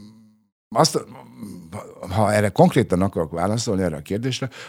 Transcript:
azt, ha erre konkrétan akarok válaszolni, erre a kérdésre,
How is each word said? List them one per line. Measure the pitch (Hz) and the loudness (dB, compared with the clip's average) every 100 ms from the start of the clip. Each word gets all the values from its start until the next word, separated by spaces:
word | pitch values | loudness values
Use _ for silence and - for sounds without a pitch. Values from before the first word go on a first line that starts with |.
| - - - _ _ _ - | -20 -20 -20 _ _ _ -6
azt, | 113 160 139 - 123 120 123 104 90 82 98 - - 92 | 2 2 0 -8 -18 -20 -18 -16 -16 -14 -14 -14 -14 -4
ha | 98 101 | 0 2
erre | 107 104 | 4 2
konkrétan | - 180 139 110 87 | 6 6 6 2 2
akarok | 98 92 80 | 0 0 -4
válaszolni, | 82 92 113 117 95 | -2 -2 -2 -2 0
erre | 90 73 | -2 -4
a | |
kérdésre, | 73 98 127 123 127 - | -6 -6 -4 -6 -8 -10